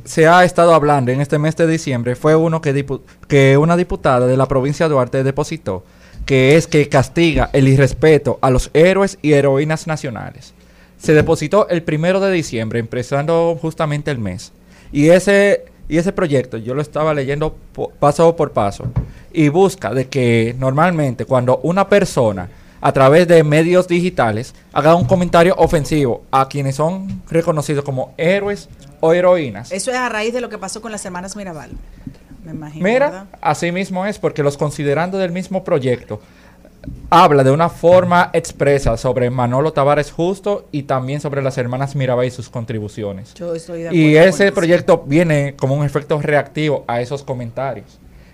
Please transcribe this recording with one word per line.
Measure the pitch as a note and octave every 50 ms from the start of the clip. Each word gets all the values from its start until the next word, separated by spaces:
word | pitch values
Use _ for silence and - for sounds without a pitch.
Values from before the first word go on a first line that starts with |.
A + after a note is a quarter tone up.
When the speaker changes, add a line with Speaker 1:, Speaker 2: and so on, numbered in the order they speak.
| -
Speaker 1:
se | - - E3 D#3 D#3+
ha | F3 F3+ F3+
estado | F3+ F3+ - E3+ E3+ E3
hablando | D#3 C#3+ D3 D3 C#3 B2+ A#2+
en | B2+ C3+
este | D3 - D#3+ D3
mes | D3+ D#3 D#3
de | - E3+
diciembre | D#3+ D#3+ D#3 - D3+ B2+ A#2+ A#2 B2 B2
fue | - - D#3 D#3
uno | D#3+ E3 E3+ D#3+ D#3+
que | E3 D3 C3+
dipu-, | C#3+ C3+ C3+ C3+ B2 - - - _ -
que | - D3+ C#3 C3+ C3+ C3+
una | C#3+ D3+ E3 F3
diputada | F3 F3+ - G3 F#3 - D3+ C3 B2 B2 B2+
de | C3
la | C3 C3
provincia | B2+ C#3+ C3 B2 C#3+ D3 - E3+
de | D#3+ D3
Duarte | C3+ B2 A#2+ - C3+ C3
depositó, | C3+ C3+ C#3+ D3+ - E3 D#3 - G#2 F#2+ F2+ - _ _ _ - - - - -
que | - C#3 C3 C3 C3 D3+
es | E3 D#3 -
que | - D3+ C#3+ C#3+
castiga | - C#3 B2 - - E3+ E3+ E3 C#3+ B2+ A#2+ - -
el | C#3+ C3+
irrespeto | C3+ C3+ C3+ C#3 C3 - - - D#3 D#3 C#3 - B2 G#2+ -
a | - C3+
los | B2+ B2 - - -
héroes | D3 E3 F#3 F#3+ F#3+ G3 G3 - -
y | - D3+ D3+
heroínas | C#3+ C#3 C#3 C3+ C#3 D3+ D3+ D#3 D#3+ - E3
nacionales. | D#3 D3 - C3+ A2 G2 F#2+ - - - - - _ _ _ _ _ _ _ _ _
Se | _ - - D#3
depositó | D3+ - D#3+ E3 D3+ D#3 D3 - G#3 G#3+ -
el | F3+ E3 E3
primero | - D#3 D3+ D#3+ F3+ F#3+ G3
de | G3 G3
diciembre, | F#3 E3+ C#3+ - C3 A2+ A2 A2 G#2+ A#2
empezando | A2+ A#2 - B2 A#2+ - C#3 C#3 D3 D#3+ E3 E3+ E3+ E3+ E3+ D3+
justamente | - D#3+ D#3 - E3 D3 D3 D3 - D#3 C#3+
el | A#2
mes. | G#2+ F#2+ F2+ - - - _ _ _ _ - - - - -
Y | C#3+ C#3+ D#3+
ese, | F3 F#3 F3+ G3+ G3+ G3+ G3+ G3+ F#3+ - - - _ _ - -
y | D3 E3
ese | E3 G3 G3
proyecto, | - F#3 D3+ C#3+ B2+ B2 - -
yo | A2+ G#2 A#2+ B2
lo | D3 D3+
estaba | C#3+ - D3 D#3 D#3+ D3+
leyendo | C#3+ C3+ C3 C#3+ D3 D#3 D#3 - - - - -
po-, | - - - - -
paso | D3 C#3+ C#3+ - E3 E3 E3
por | E3 D#3 D3+ -
paso, | - G#2+ G2+ - - - A#2 - - - - - - - - -
y | E3 D3+ D3
busca | C#3+ F3+ G3 F#3 - - - G#2 A#2
de | C3+ B2+ C3
que | - C3+ B2 A#2+ A#2 A2+ A2+ A#2 B2
normalmente | B2+ C3 C3 C3 D3+ E3 F#3 E3+ D#3 D3 C3 A#2 - A#2
cuando | - C3 B2+ B2 B2 B2+ - -
una | D#3 F3 G3 F#3+ G3
persona | G3+ G3+ G3 - - D3+ B2 G#2+ G2 F#2+ F2+ - - - - - - - -
a | C#3 -
través | C#3+ C3+ C3 D3 E3+ F3+ D#3+
de | E3+ E3 D3+
medios | D3 D3 D#3 D#3+ E3+ F3 F3+ F3+
digitales | F3+ E3+ F3+ F3 F#3 F3+ - B2 A2+ G#2 G#2+ B2+ - - - _ _ -
haga | - C#3 D#3 E3+
un | F3 F#3
comentario | A#2+ F#3+ F3+ F3+ E3+ - E3+ E3+ F3+ F#3+ -
ofensivo | E3 D#3+ F3 D#3 C3+ - D#3+ D3+ C#3 B2 A2 - - -
a | - C3+ C3+ C3+
quienes | - C#3+ C#3 C3+ C3+
son | C#3 D3+ E3 F#3 F#3+ G3 G3 G3 F#3 - -
reconocidos | E3 E3 E3 F3 E3 D3+ C#3 - D3+ C#3 C#3+
como | C#3+ C3+ B2+ B2+ - -
héroes | - F3 E3+ F#3+ G3+ G3 G3+ G3+ G3 - - - - - - - -
o | - D#3+ E3+
heroínas. | F3 F3+ F3+ F3+ F3 D3+ B2 G2 G2 A#2+ -
Speaker 2:
Eso | F3 G3 - C4
es | B3 B3+
a | B3+ A#3+
raíz | A3 G#3+ G#3+ A#3 A#3
de | B3+
lo | A#3+ A3
que | G#3+
pasó | G3 F#3+ F#3+ - A3
con | G#3+ A3+
las | G#3+ G3 -
hermanas | G3 F3+ F3 F#3 G3 -
Mirabal, | G#3 G3+ F#3 D#3+ D3 A#2+ - - - - - - - - - - - - - - - -
me | E3 D#3
imagino, | D#3+ D3+ D3+ D3 D#3 F3+
Speaker 1:
Mira, | G3+ A#3 B3+ C#4 D4
Speaker 2:
¿verdad? | F3+ F#3 G3 G3 - - -
Speaker 1:
así | D#3+ D3+ - F3 E3+
mismo | F3 F#3 G3 F#3+ F#3 F3+ F#3+
es, | G#3 G#3 -
porque | - D#3 - - C#3+
los | C#3+ C#3+
considerandos | - D#3+ D3 C#3 - D3 C#3+ C#3 D3+ E3+ F#3+ F#3+ F#3+
del | F#3+ F3
mismo | E3+ F#3 F#3 - F#3 F#3+ F#3
proyecto | - F3 D3 B2 B2+ A#2+ - - - G#2+ G#2 - - _ _ _ - _ _ - - _ _ - - - - - -
habla | F3 E3+ F#3 E3+ D3 C#3 C3
de | C3
una | C#3 D#3 E3 E3+
forma | - - - E3 F3+ F#3 F3+ F3 F3 F3 E3+ - -
expresa | E3 - - - - C#3+ C#3 C#3+ C3+ - A#2 A#2
sobre | A2+ - C3 B2+ C3 A#2+ A#2+
Manolo | B2+ C3 B2 A#2+ B2 C3+ D3+ D#3+ D3+
Tavares | D3 C3+ C#3+ D3 D3 C#3+ -
Justo | - - E3 F3+ G3 F#3+ - G#3 G3+ G3 - - -
y | D3 C3+
también | - C#3 C3 B2+ C3 C#3+ D3
sobre | - D3+ - - A#2
las | C3 B2+ C3
hermanas | A#2+ A#2+ B2+ C3 C#3 C3+ -
Mirabal | C#3+ C3+ B2 B2 A#2+ B2+
y | B2+
sus | - - A2 -
contribuciones. | - B2 A2+ - A2+ A2 G#2 G2+ - - G#2+ G2+ G2 F#2 - - -
Speaker 2:
Yo | - F3 E3+ E3
estoy | E3 E3 - E3+ E3 E3
de | E3 F3+
Speaker 1:
Y | E3 D#3 D3+ D3+
Speaker 2:
acuerdo | D#3 E3+ F#3+
Speaker 1:
ese | F#3 -
Speaker 2:
con | G3+
eso. | G3 -
Speaker 1:
proyecto | G3 E3+ E3 F3 E3+ - - G#3+ G3+ -
viene | C#3 C#3 E3 F3+ D#3+ D3+ D3 C#3+ C#3 C3+ -
como | C#3+ C3 C3+
un | D3 D3
efecto | C#3 - D3+ C#3+ - E3 D3
reactivo | C#3+ D3+ D3 C#3+ B2+ - - D#3 D3+ D3+ C3+ - -
a | - A#2+ A#2+
esos | B2 A#2+ C#3+ C#3 -
comentarios. | - C3 B2 A#2+ A#2 - B2 C3 C#3 A#2 - - - _ _ - - - - - -